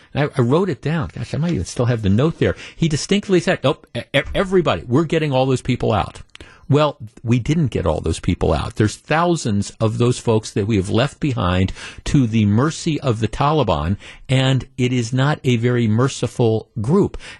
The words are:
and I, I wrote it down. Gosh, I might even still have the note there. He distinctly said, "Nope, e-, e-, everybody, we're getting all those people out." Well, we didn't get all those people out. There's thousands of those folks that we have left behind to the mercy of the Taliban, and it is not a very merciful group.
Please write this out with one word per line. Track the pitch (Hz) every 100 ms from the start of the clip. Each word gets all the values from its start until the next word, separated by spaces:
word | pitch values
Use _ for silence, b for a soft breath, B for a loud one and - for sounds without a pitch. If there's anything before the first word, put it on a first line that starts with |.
| b
and | -
I, | 143 -
I |
wrote | 120 147 190
it | 160
down. | 139 170 101
Gosh, | - 123
I | 139
might | 170
even | 147
still | 90 - 120
have | 120
the | 104
note | 101 151 160
there. | 110 - B B
He | 165
distinctly | 151 - 202 - 185
said, | 180 165
"Nope, | 127 160 -
e-, | - -
e-, | 139 151
everybody, | - 190 190 151 95
we're | 98 123
getting | 165 165 151
all | 131 131
those | 127
people | - 123 123
out." | 107 - - - - B B B
Well, | 143 151 - 107 -
we | 117 123
didn't | 113 156 139
get | 95
all | 85 80
those | 85 82
people | - 87 85
out. | 78 - -
There's | 107 -
thousands | - 151 175 170 127 101 98 -
of | 113 117
those | 120 -
folks | - 110 -
that | - 101
we | 110
have | 92
left | 104 139 -
behind | 156 120 92 90 95 - B B
to | - 147 123
the | 113 104
mercy | 104 147 160 - 143
of | 139 110
the | 113
Taliban, | - 143 156 113 78 78 101 B B B
and | 131 131 131 - -
it | 123
is | 127 113
not | 127 139 151
a | 135 120
very | 120 123 117
merciful | 110 131 - 120 - 120 110 - -
group. | 107 185 160 - B B